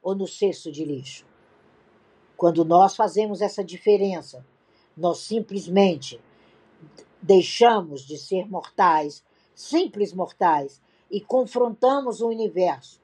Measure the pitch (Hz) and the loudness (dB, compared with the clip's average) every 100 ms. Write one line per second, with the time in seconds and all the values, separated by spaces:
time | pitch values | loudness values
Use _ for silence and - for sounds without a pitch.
0 | 175 196 185 - 202 - 165 147 156 139 | -6 -6 -6 -2 -2 -2 -12 -10 -8 -8
1 | 131 - _ _ _ _ _ _ _ _ | -10 -20 _ _ _ _ _ _ _ _
2 | _ _ _ _ 175 165 160 170 190 - | _ _ _ _ 0 2 4 6 6 4
3 | 214 185 214 196 202 196 180 175 - 202 | -2 0 -2 -2 -4 -4 -10 -4 2 2
4 | 196 175 143 127 131 _ _ _ _ - | 2 -4 -10 -20 -20 _ _ _ _ -4
5 | 175 151 - 220 - 196 165 185 196 156 | -2 -2 -4 -6 -4 -8 -2 2 4 2
6 | - 120 _ _ _ _ _ _ - _ | -8 -18 _ _ _ _ _ _ -20 _
7 | - _ 165 190 170 - 233 226 170 143 | -20 _ 4 4 4 4 4 4 -2 -12
8 | 135 151 - 185 190 180 - - 185 160 | -14 -16 -6 -6 -6 -10 -12 0 2 4
9 | 151 - _ _ _ _ - 311 349 208 | 0 -10 _ _ _ _ -4 -2 -2 -4
10 | 202 180 175 _ 185 151 139 _ _ _ | -6 -4 -8 _ 2 2 -2 _ _ _
11 | _ 196 - 254 240 247 240 220 247 277 | _ -10 -2 -2 0 0 -2 2 2 2
12 | 262 208 233 226 220 165 180 135 - _ | -2 -4 -4 -2 -4 0 0 -2 -10 _